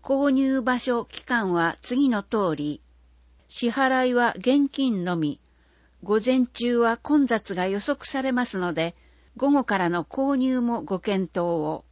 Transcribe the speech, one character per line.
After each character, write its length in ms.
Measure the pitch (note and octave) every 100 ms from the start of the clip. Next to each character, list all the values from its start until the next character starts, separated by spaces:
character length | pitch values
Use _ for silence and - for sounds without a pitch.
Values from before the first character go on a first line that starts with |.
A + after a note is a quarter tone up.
購 280 | - C4+ C#4+
入 320 | C4+ C4+ C4+
場 160 | A#3 B3
所、 260 | C4 A#3+
期 200 | A#3 -
間 280 | - A#3+ F#3+
は 240 | F3 E3 -
次 260 | - B3 C#4
の 140 | G#3+
通 320 | G3 A3 F#3+
り。 260 | D3+ D3 D3 _ _ _ _ _ _ _
支 220 | - A#3+
払 380 | C4+ C4 C4 B3+
い 60 |
は 200 | A#3+ A#3 -
現 300 | B3 C#4+ C#4
金 360 | - C4+ G3+
の 120 | F3+ F3
み。 240 | D3+ C#3 _ _ _ _ _ _
午 180 | F3+ G#3+
前 220 | A3+ C4 B3
中 320 | - A#3+ A#3+
は 180 | A#3 A#3
混 300 | - D4+ C4+
雑 280 | A3 -
が 120 | F3+ F#3
予 120 | G3+
測 280 | B3 C#4 -
さ 140 | C4+
れ 100 | C4
ま 140 | B3 A#3+
す 120 | F#3+
の 140 | F3+
で、 220 | D#3+ E3 - _ _ _ -
午 140 | C#4
後 140 | C#4+
か 140 | B3 G3+
ら 120 | E3+
の 140 | F3
購 320 | D#3 - C4+ C#4
入 240 | C4 B3+
も 220 | A#3+ A#3
ご 180 | D3+ F#3
検 280 | G#3+ G3 F3+
討 100 | F#3+
を。 440 | F3 E3+ D3+ D#3+ -